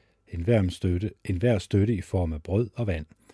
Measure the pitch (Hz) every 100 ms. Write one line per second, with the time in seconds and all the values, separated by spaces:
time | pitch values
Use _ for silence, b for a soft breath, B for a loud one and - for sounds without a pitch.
0 | b b b 85 85 117 90 - 95 90
1 | 104 - - 90 117 107 - 101 101 104
2 | - 95 82 78 - 98 120 - 107 80
3 | 76 _ b